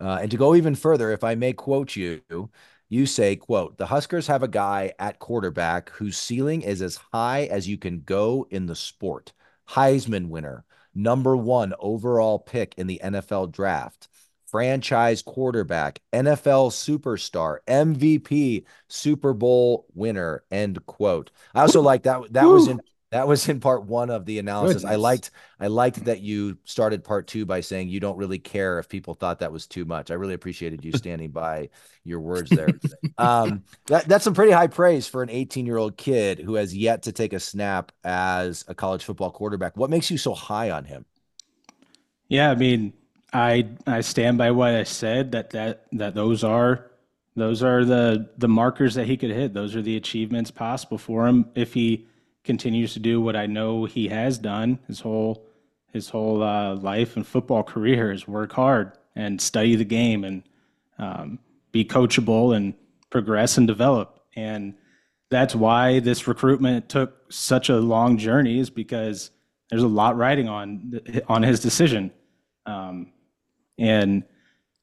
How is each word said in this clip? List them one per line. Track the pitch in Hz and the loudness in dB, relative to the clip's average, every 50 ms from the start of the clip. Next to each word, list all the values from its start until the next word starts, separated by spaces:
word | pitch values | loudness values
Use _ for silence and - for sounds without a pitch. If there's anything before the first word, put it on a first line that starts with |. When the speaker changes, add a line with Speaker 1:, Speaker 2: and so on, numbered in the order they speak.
Speaker 1:
Uh, | 90 95 95 92 98 | -6 -6 -4 -4 -4
and | 107 | -4
to | 117 113 | 0 4
go | 135 143 165 | 4 6 6
even | 175 160 160 143 | 6 6 4 0
further, | 131 - 156 160 135 117 110 | 0 2 2 2 2 2 0
if | 107 101 - | -2 -2 -2
I | 113 113 | -2 -2
may | 113 120 127 127 | 0 -2 -2 -4
quote | - - 139 139 139 139 131 - | -4 -4 -2 -2 -2 -2 -4 -8
you, | 104 92 87 82 78 _ - 85 85 98 - _ _ _ _ _ _ _ - | -8 -6 -6 -8 -10 _ -12 -12 -12 -12 -12 _ _ _ _ _ _ _ -6
you | 107 120 139 | -2 0 0
say, | 135 - - 110 101 101 | 0 2 2 2 2 2
quote, | 98 - - 117 101 87 78 - | 0 -4 -2 -2 -2 -2 -4 -6
"The | - 95 | -10 -6
Huskers | 92 120 147 143 - 180 175 147 - | -2 -2 -2 -2 -2 -4 -6 -2 0
have | 147 135 127 | 0 0 0
a | 120 | -2
guy | 98 107 101 101 101 98 95 95 - - | -2 -2 -2 -2 -2 -2 -4 -6 -6 -8
at | 95 104 - - | -8 -8 -8 -10
quarterback | - - 117 117 98 90 76 87 85 82 85 87 - - | -10 -6 -6 -4 -4 -4 -4 -2 -2 -2 -2 -2 -4 -8
whose | - - 107 104 90 | -12 -10 -8 -8 -8
ceiling | - - - 120 123 135 147 160 165 151 | -8 -8 -6 -4 -4 -2 -2 -2 -4 -4
is | 101 101 90 | -4 -4 -4
as | 95 90 - - - _ - | -4 -8 -8 -10 -14 _ -6
high | 113 117 120 127 139 147 | -4 -2 -2 -2 -2 -4
as | - 92 - 87 92 | -4 -4 -6 -4 -6
you | 208 | -8
can | - - 92 87 85 | -6 -6 -8 -8 -8
go | 71 - 95 98 104 110 123 135 131 - | -6 -4 -2 0 0 0 0 -2 -4 -6
in | - 98 92 | -6 -6 -6
the | 87 82 | -6 -8
sport. | - - - - - 104 92 73 65 - - _ _ _ _ _ _ _ - | -10 -12 -14 -14 -10 -8 -8 -8 -8 -12 -18 _ _ _ _ _ _ _ -4
Heisman | - 131 135 135 135 139 117 113 110 98 90 85 | 0 2 4 4 4 2 0 -2 -4 -4 -4 -6
winner, | 80 80 78 73 65 57 - _ _ _ _ _ - | -8 -10 -10 -12 -12 -14 -18 _ _ _ _ _ -8
number | 95 101 113 123 131 127 131 131 | -4 0 0 0 2 2 2 2
one | 127 113 113 127 123 110 95 92 - | 2 2 0 0 0 0 0 -4 -6
overall | - 101 110 113 98 123 120 117 110 110 107 98 | -6 -6 -6 -4 -2 0 2 2 4 2 2 0
pick | - - - 123 104 - - - | -4 -6 -6 -4 -4 -6 -6 -8
in | 92 | -6
the | 92 92 90 - | -6 -6 -6 -6
N | 95 101 | -6 -6
F | 98 92 - | -6 -6 -4
L | 107 98 95 | -4 -4 -4
draft, | 87 78 - 98 98 87 76 62 53 - _ - _ _ _ _ _ _ _ _ | -4 -4 -4 -2 -2 -2 -2 -4 -8 -14 _ -20 _ _ _ _ _ _ _ _
franchise | - - 110 120 127 135 135 - - 135 117 117 117 117 107 | -6 -4 -2 0 0 0 -2 -2 0 2 2 4 4 2 0
quarterback, | - - - 131 131 127 120 113 98 73 87 82 76 71 - - _ - - | -4 -10 -8 -4 -4 -2 0 -2 -2 -2 -2 -2 -2 -4 -6 -10 _ -4 -2
N | 117 131 | 0 2
F | 151 151 135 - | 2 2 2 2
L | 147 139 135 135 123 | 4 4 4 4 2
superstar, | 110 - - - 147 151 - 135 113 95 - - - 90 82 80 73 76 - | 0 -4 -4 -4 -4 -2 -2 -4 -4 -4 -6 -6 -6 -4 -4 -4 -4 -6 -4
M | - 127 139 151 160 156 | 0 2 2 4 2 2
V | 131 139 156 156 147 | 2 2 4 2 2
P, | - - 143 147 147 131 113 95 - _ - _ _ - | 0 0 0 0 2 2 0 -2 -6 _ -20 _ _ -16
Super | - - - 147 151 - - 139 131 | -12 -4 -2 -2 0 0 0 -2 0
Bowl | 104 117 123 123 123 123 120 120 - - _ - | 2 2 4 4 6 6 4 2 0 -2 _ -10
winner," | 87 104 113 107 95 87 82 76 67 _ - | -6 -4 -4 -2 -2 -4 -4 -6 -8 _ -6
end | 92 101 104 101 95 85 - | -4 -4 -2 -2 -4 -8 -10
quote. | - - - 104 101 90 80 69 - _ _ - _ - | -14 -6 -2 0 0 0 0 -4 -8 _ _ -18 _ 2
I | 113 | 4
also | 147 156 160 175 147 | 4 6 6 6 6
like | 139 135 123 - | 6 4 4 4
that. | 131 131 127 120 107 113 | 2 0 0 -2 -2 2
That | 127 147 | 6 8
was | 170 190 185 160 - | 10 10 10 8 6
in, | 127 117 - _ _ _ _ - | 4 -4 -8 _ _ _ _ -6
that | - 120 131 | -4 -2 2
was | 143 147 131 - - | 2 2 2 2 0
in | 151 131 | -2 0
part | - 135 131 117 101 | 2 2 2 2 0
one | 101 113 120 120 123 | -4 -4 -2 -2 -2
of | 120 110 90 | -4 -6 -6
the | 90 107 107 | -6 -6 -6
analysis. | 98 104 101 104 104 185 185 98 92 | -4 -4 -4 0 0 0 0 0 0
I | 98 | -2
Speaker 2:
Goodness. | 107 107 110 | 0 2 2
Speaker 1:
liked, | 120 127 123 - - _ - - - _ - | 2 2 2 -2 -8 _ -20 -20 -20 _ -6
I | 95 104 | -4 -2
liked | 107 117 123 127 - - 98 | 0 2 2 2 0 -2 -2
that | 117 113 95 | -4 -4 -4
you | 101 104 104 104 104 104 92 - _ | -4 -6 -4 -4 -4 -6 -8 -10 _
started | - - - 113 107 107 95 - | -10 -2 0 0 0 0 -2 -4
part | - 107 101 90 | -4 -4 -4 -4
two | - - 110 107 | -6 -8 -8 -6
by | 92 95 92 | -4 -4 -6
saying | 87 - 95 95 92 92 | -6 -6 -6 -6 -6 -6
you | 90 98 | -6 -6
don't | 92 101 95 90 | -6 -6 -6 -6
really | 101 92 95 90 | -6 -6 -8 -8
care | - - - 104 98 95 90 85 | -10 -8 -6 -4 -2 -2 -2 -4
if | 82 | -6
people | - - 98 90 - 82 | -8 -10 -12 -10 -12 -12
thought | - - 90 85 - | -6 -6 -6 -4 -4
that | - 80 | -6 -8
was | 78 80 - | -8 -10 -14
too | - - 92 87 | -14 -12 -10 -8
much. | 80 85 80 71 - | -6 -6 -8 -8 -8
I | 85 | -8
really | 87 98 98 92 | -8 -6 -8 -8
appreciated | 82 - 90 87 - 87 85 80 78 69 | -8 -10 -12 -12 -10 -10 -10 -10 -10 -10
you | 80 76 | -6 -6
Speaker 2:
<laughs> | |
Speaker 1:
standing | 135 - 90 85 82 80 78 | -6 -6 -6 -12 -10 -12 -10
by | 71 82 80 80 80 78 73 69 _ _ _ _ _ _ - | -10 -8 -6 -6 -6 -8 -10 -12 _ _ _ _ _ _ -14
your | 82 85 82 | -12 -10 -10
words | 78 82 90 90 85 - | -8 -6 -6 -4 0 0
there. | 180 - 80 - - - - 151 - - - 151 - | 0 0 2 0 -2 -2 -4 -8 -8 -6 -10 -8 -4
Um, | - 120 120 120 117 113 110 104 98 - _ _ _ - | 0 2 2 4 2 2 0 -2 -6 -8 _ _ _ -4
that, | - 143 165 156 156 | 0 2 2 4 4
that's | 190 202 196 | 4 4 4
some | - 175 | 2 2
pretty | 185 208 220 190 | 6 6 8 8
high | 170 175 | 8 6
praise | 170 - - 175 180 170 143 117 | 4 4 4 4 4 4 4 0
for | - - 127 127 | -4 -6 -6 -6
an | 120 | -4
eighteen-year-old | 113 127 131 - - 131 123 120 117 113 110 107 98 | -4 -6 -6 -4 -6 -6 -4 -2 -2 0 -2 -2 -4
kid | - - 139 135 120 104 98 92 78 | -6 -2 0 2 2 2 0 -2 -4
who | 76 95 110 | -4 -4 -2
has | 107 104 92 87 | -2 -2 -2 -2
yet | 95 110 110 113 98 - | 0 0 0 0 0 -2
to | 117 98 | -8 -4
take | - 113 104 98 | -4 -4 -4 -4
a | 92 | -6
snap | - - - 101 101 101 98 92 85 _ - _ - | -8 -8 -8 -6 -4 -2 -2 -4 -6 _ -12 _ -6
as | 90 90 90 92 92 92 90 90 90 85 - - - | -4 -2 0 0 0 0 -2 -2 -4 -6 -10 -12 -14
a | 90 | -12
college | - - 95 95 90 - | -6 -4 -4 -4 -4 -6
football | - 101 87 95 90 | -10 -10 -6 -6 -8
quarterback. | - - 104 104 104 92 92 87 - 101 | -6 -6 -8 -6 -6 -6 -6 -6 -4 -4
What | 123 135 | -2 0
makes | 160 170 - - | 0 -2 -2 -2
you | 180 143 | -4 -4
so | - 135 101 | -4 -4 -6
high | - - - 107 104 113 107 | -6 -8 -8 -6 -4 -4 -4
on | 85 76 69 | -4 -6 -8
him? | 71 71 65 57 _ _ _ _ _ _ _ - _ _ _ _ _ - _ _ _ _ _ _ _ _ _ _ - | -12 -16 -18 -20 _ _ _ _ _ _ _ -20 _ _ _ _ _ -20 _ _ _ _ _ _ _ _ _ _ -2
Speaker 3:
Yeah, | - 135 147 147 | 2 4 4 4
I | 131 | 4
mean, | 120 131 127 123 117 107 101 - _ _ _ _ _ _ _ - | 4 4 2 2 2 0 -4 -8 _ _ _ _ _ _ _ -2
I, | 127 117 120 117 120 117 107 117 - - | 0 2 2 2 2 0 -2 -6 -10 -6
I | - 123 113 113 | -4 -2 -2 -2
stand | - - - 117 120 123 | -2 -2 0 2 2 4
by | 117 123 117 | 4 4 2
what | 123 123 123 120 117 | 4 4 4 2 2
I | 113 101 | 0 -2
said, | - - - - 110 113 127 139 131 120 | -4 -6 -6 -4 -2 -2 -2 -2 -2 -4
that, | 117 104 - | -6 -8 -6
that, | - 110 107 113 107 - _ - - | -8 -8 -6 -6 -8 -10 _ -10 -8
that | 113 107 104 95 | -6 -6 -6 -4
those | 107 104 113 117 104 117 | -2 0 0 0 0 0
are, | 110 110 120 120 123 127 120 - - _ _ _ _ _ _ _ _ - | 0 2 4 4 2 2 0 -4 -14 _ _ _ _ _ _ _ _ -6
those | 117 113 110 117 107 127 | -4 -2 -2 0 0 2
are | 127 127 123 123 | 2 4 4 4
the, | 120 127 123 120 117 110 107 110 - - | 4 4 4 4 4 2 0 -2 -6 -8
the | - 127 113 | -2 2 4
markers | 110 110 117 127 127 - 139 127 107 | 4 4 4 2 2 2 0 0 2
that | 127 117 | 0 -2
he | 110 131 | -2 -2
could | 127 - 117 | -2 -2 -4
hit. | 104 117 139 131 98 | -4 -2 -4 -4 -4
Those | 101 101 101 104 | -6 -6 -6 -6
are | 113 107 | -6 -4
the | 110 110 | -4 -4
achievements | 110 104 - - 113 113 107 120 117 113 110 | -4 -6 -6 -6 -6 -4 -4 -2 -4 -4 -6
possible | - - 117 113 123 135 - - 113 107 | -8 -8 -6 -6 -6 -6 -8 -8 -10 -10
for | - - 113 113 117 | -8 -6 -2 2 4
him | 120 123 123 113 - - | 4 6 4 4 2 0
if | 123 120 117 - | -4 -4 -2 -2
he | 123 117 113 113 110 - _ _ _ _ _ _ _ _ | 0 0 0 0 -2 -4 _ _ _ _ _ _ _ _
continues | - 123 113 - 127 113 117 117 110 - | -4 -4 -2 -2 -2 -2 -2 -2 -4 -4
to | 113 | -4
do | 107 117 117 117 | -2 0 0 0
what | 113 113 107 | 0 0 -2
I | 107 104 | -2 -4
know | 104 104 107 110 110 113 113 110 | -4 -4 -4 -4 -4 -2 -2 -4
he | 104 - 123 110 95 | -4 -4 -4 -4 -4
has | 104 107 117 135 131 113 | -2 -2 -2 -2 -2 -4
done | 107 107 101 107 110 120 127 127 - | -6 -6 -6 -2 -2 -2 -2 -4 -6
his | - 95 - | -12 -14 -10
whole, | - 113 110 110 110 110 113 - - - _ _ _ _ _ _ _ _ - | -8 -6 -4 -2 -2 -2 -4 -6 -12 -20 _ _ _ _ _ _ _ _ -12
his | 113 98 - | -12 -10 -8
whole, | - 113 107 110 110 107 107 | -6 -4 -2 0 0 0 0
uh, | 107 104 104 104 98 98 | 0 0 -2 -2 -4 -4
life | 95 98 98 98 110 117 113 - | -6 -6 -4 0 0 0 0 -2
and | 113 104 | -6 -8
football | - - 127 120 - 127 110 101 | -2 -2 -2 0 0 0 0 0
career | - - 117 107 117 131 120 113 107 | -2 -4 -2 2 2 2 2 2 0
is | 98 95 - | -4 -6 -8
work | - 101 107 110 - - | -10 -8 -8 -6 -6 -2
hard | - 127 135 135 117 101 95 - _ _ _ - | 0 2 4 4 2 2 -2 -8 _ _ _ -12
and | - 107 104 101 90 | -8 -6 -6 -4 -4
study | - - - 113 107 117 117 | -4 -2 0 2 2 4 4
the | 110 113 | 2 2
game | 101 113 113 120 117 113 104 98 | 0 0 0 2 2 0 0 -2
and, | 95 98 92 - _ _ _ _ _ _ _ _ _ _ - | -6 -8 -10 -12 _ _ _ _ _ _ _ _ _ _ -12
um, | 113 95 92 - - - - - _ _ _ _ _ _ - | -10 -10 -10 -10 -10 -12 -14 -14 _ _ _ _ _ _ -2
be | - - | -2 0
coachable | - - 131 127 113 - - 117 107 113 110 120 123 117 | 2 2 2 2 4 4 2 2 2 2 4 4 4 2
and | 107 101 98 98 _ _ _ _ _ _ _ | 2 0 -2 -4 _ _ _ _ _ _ _
progress | - 127 104 104 110 104 113 127 - - | -4 -2 -2 0 0 2 2 2 4 4
and | 123 | 4
develop. | 110 107 101 120 139 135 117 98 - _ _ _ _ - | 4 4 4 4 4 4 2 0 -4 _ _ _ _ -14
And | 113 110 110 107 107 101 98 98 _ _ _ _ _ _ _ _ _ _ - | -12 -10 -8 -8 -8 -10 -12 -14 _ _ _ _ _ _ _ _ _ _ -2
that's | 131 123 131 131 - | 2 2 2 2 2
why | 113 110 110 117 120 127 127 127 131 | 2 4 4 6 6 6 4 4 4
this | 117 123 123 - - | 4 2 0 0 0
recruitment | - 117 - - 131 139 123 135 127 127 117 113 - | -4 -2 2 4 4 4 4 4 2 2 0 -2 -2
took | - 139 131 127 - _ _ - | -2 -2 -2 -2 -4 _ _ -16
such | - - - - 131 127 - - | -12 -8 -2 2 2 2 4 4
a | 131 | 4
long | 113 110 117 113 113 117 123 123 | 4 4 4 4 4 4 4 4
journey, | 110 107 110 117 143 143 120 113 127 | 2 2 2 2 2 2 2 2 0
is | 131 120 | -2 -4
because | - - 107 - 127 113 110 110 104 92 - - _ _ _ _ _ _ _ - | -6 -10 -10 -8 -6 -6 -6 -6 -6 -8 -12 -16 _ _ _ _ _ _ _ -4
there's | 117 113 123 | 0 2 2
a | 120 | 2
lot | 107 104 107 117 120 | 4 4 2 2 2
riding | 120 120 131 143 143 127 110 | 2 2 2 2 0 -2 -4
on, | 104 104 104 101 104 101 98 123 120 113 - - 117 113 - - | -4 -8 -10 -10 -12 -12 -12 -10 -12 -12 -10 -6 -6 -6 -2 0
on | 113 113 113 | 2 4 4
his | 131 123 113 | 4 2 2
decision. | - 120 - - 165 156 123 107 98 92 - _ _ _ _ _ _ _ _ _ - | 2 0 2 4 4 4 4 2 -2 -4 -8 _ _ _ _ _ _ _ _ _ -14
Um, | - 104 98 95 92 90 90 87 - _ _ _ _ _ _ _ _ _ _ _ _ _ - | -12 -12 -10 -10 -10 -12 -12 -14 -14 _ _ _ _ _ _ _ _ _ _ _ _ _ -2
and | 117 110 110 107 101 98 98 98 95 _ _ _ _ _ _ _ _ _ _ _ | 2 2 4 4 4 2 0 0 -2 _ _ _ _ _ _ _ _ _ _ _